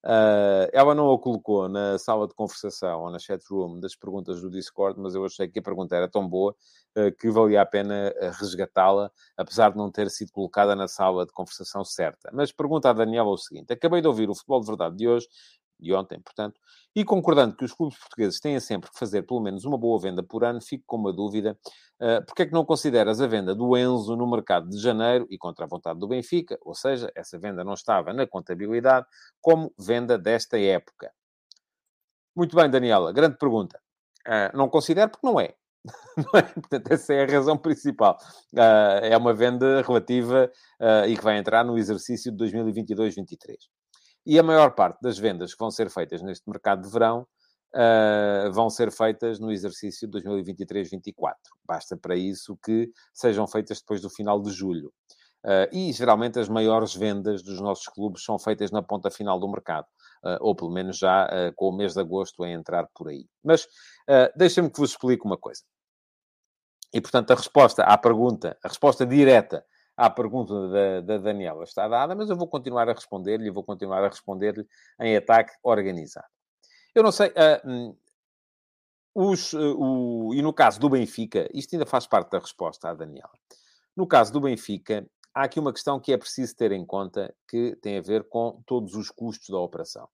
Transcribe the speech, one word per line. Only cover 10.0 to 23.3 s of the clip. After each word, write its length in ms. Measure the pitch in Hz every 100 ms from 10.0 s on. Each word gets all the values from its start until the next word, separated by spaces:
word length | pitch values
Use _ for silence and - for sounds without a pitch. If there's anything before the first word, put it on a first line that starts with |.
| 101
sido 240 | - 107
colocada 420 | - 95 - 101 101
na 140 | 95
sala 360 | - 95 92 87
de 60 |
conversação 540 | - 90 - 92 101 95
certa. 440 | - 82 - -
Mas 180 | 127 143
pergunta 380 | - 147 156 135
a 40 |
Daniela 360 | 113 113 117 107
o 80 | 95
seguinte: 340 | - - -
"Acabei 300 | 123 170 175
de 60 | 156
ouvir 200 | 113 107
o 60 | 101
Futebol 240 | - 131
de 80 | 107
Verdade 300 | 107 85 87
de 100 | 117
hoje", 200 | 120 - _ _ _ _ _
de 140 | 82
ontem, 260 | 95 95 85
portanto, 380 | - - 104 - _ _ _ -
"e 80 |
concordando 520 | 208 196 160 147 120 -
que 100 | 127
os 80 |
clubes 240 | - 156 -
portugueses 420 | - - 104 -
têm 200 | 151 139
sempre 320 | - 101 -
que 80 | -
fazer 240 | 113 101
pelo 180 | 85 123
menos 240 | 104 95 123
uma 120 | 135
boa 220 | 117 113
venda 220 | 92 90
por 220 | 90 110
ano, 180 | 117 120
fico 220 | - 135 _
com 120 | 117
uma 140 | 101
dúvida. 440 | 90 101 107 107 107 - - _ _
Ah, 220 | 117 113 -
porque 180 | -
é 20 | 165
que 80 |
não 100 | 165 147
consideras 540 | 156 156 120 107 110
a 60 |
venda 280 | 131